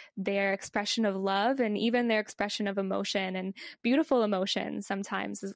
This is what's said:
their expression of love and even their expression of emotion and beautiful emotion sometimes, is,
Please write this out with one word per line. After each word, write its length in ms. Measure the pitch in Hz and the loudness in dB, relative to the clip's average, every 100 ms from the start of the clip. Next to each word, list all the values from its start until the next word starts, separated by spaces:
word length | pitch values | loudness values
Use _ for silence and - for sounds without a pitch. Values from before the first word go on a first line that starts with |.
| - - | -14 -6
their 360 | 190 202 196 | -2 0 0
expression 520 | 196 - 214 208 - | 0 -2 -2 -2 2
of 120 | 214 190 | 2 2
love 420 | 196 196 226 269 | 0 2 2 2
and 180 | 226 208 | 0 2
even 300 | 233 240 240 | 2 2 4
their 140 | 214 | 2
expression 480 | 208 - 208 - 202 | 0 -4 -4 -2 0
of 100 | 196 | 0
emotion 560 | 190 196 202 196 190 | 0 -2 0 -2 -2
and 200 | 185 190 - - - | -2 -4 -8 -14 -4
beautiful 400 | 233 269 311 247 | 2 2 4 4
emotion 580 | 214 190 196 196 - 208 | 4 2 0 0 -2 -4
sometimes, 640 | - 196 202 196 202 202 | -4 -6 -4 -4 -4 -6
is, 100 | 196 | -8